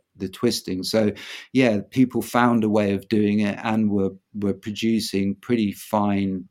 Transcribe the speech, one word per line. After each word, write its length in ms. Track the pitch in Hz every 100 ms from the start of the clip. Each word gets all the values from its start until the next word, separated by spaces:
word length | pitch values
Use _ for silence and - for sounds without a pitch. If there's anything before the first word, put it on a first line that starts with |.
| _ -
the 100 | 95
twisting. 560 | - 120 113 - 92
So, 280 | 95 110 104 101 - - -
yeah, 260 | 127 127 104 98
people 320 | 131 123 117
found 420 | 107 123 120 117
a 60 | 110
way 240 | 107 101
of 140 | 98 -
doing 320 | 107 104 104
it 180 | 104 101
and 260 | 113 110 107
were, 220 | 101 95 95 _
were 200 | 107 101
producing 800 | 95 - 101 113 113 107 98 98 95
pretty 360 | - 123 101
fine 800 | 98 - 107 104 98 98 95 90